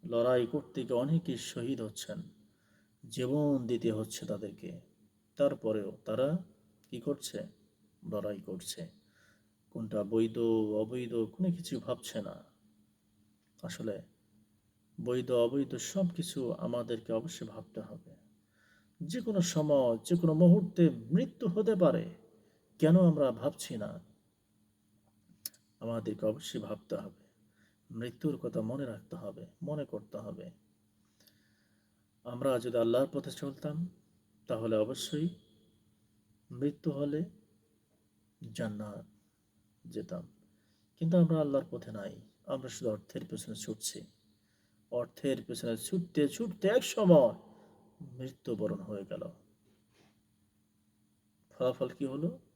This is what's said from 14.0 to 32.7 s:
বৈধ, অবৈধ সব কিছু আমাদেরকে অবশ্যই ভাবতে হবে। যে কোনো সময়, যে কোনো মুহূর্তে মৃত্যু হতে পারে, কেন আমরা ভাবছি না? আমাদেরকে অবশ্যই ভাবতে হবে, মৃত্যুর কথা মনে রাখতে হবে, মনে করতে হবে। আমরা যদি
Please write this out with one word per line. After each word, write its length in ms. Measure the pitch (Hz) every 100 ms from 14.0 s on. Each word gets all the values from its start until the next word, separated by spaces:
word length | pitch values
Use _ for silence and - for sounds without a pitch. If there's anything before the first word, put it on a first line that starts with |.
| - _ _ _ _ _ _ _ _ - 113
বৈধ, 260 | 127 123
অবৈধ 440 | 123 117 139 139 127
সব 300 | - 190 180 175
কিছু 360 | 170 - 123
আমাদেরকে 640 | - 117 120 117 113 -
অবশ্যই 340 | 113 113 - 113
ভাবতে 340 | 113 - -
হবে। 340 | 101 - - - _ _ _ _ _ _ _ _
যে 200 | 165 247
কোনো 200 | 226 196
সময়, 560 | 170 156 151 143 123 113 -
যে 100 | 175
কোনো 180 | 170
মুহূর্তে 560 | 156 175 196 185 - 165
মৃত্যু 580 | 120 113 170 269 - 214
হতে 280 | 175 214 208
পারে, 400 | 170 - 110 - - _ _ _ _ _
কেন 180 | 156 175
আমরা 340 | 175 151 135
ভাবছি 460 | 113 131 - - 117
না? 220 | 104 - - _ _ _ _ _ _ _ _ _ _ _ _ _ - _ _ _
আমাদেরকে 460 | 113 113 110 107 110
অবশ্যই 340 | 110 - -
ভাবতে 360 | 110 107 - 104
হবে, 280 | 104 - _ _ _ _ _ _ _
মৃত্যুর 460 | 113 120 117 156 139
কথা 240 | 123 113
মনে 240 | 110 135 135
রাখতে 300 | 107 - 175
হবে, 300 | 101 - - _
মনে 220 | 147 151 143
করতে 320 | 107 104 -
হবে। 340 | 107 - - - _ _ _ _ _ _ - _ _ _ _ _ _ _ _ _
আমরা 360 | 120 123 135 127
যদি 180 | 120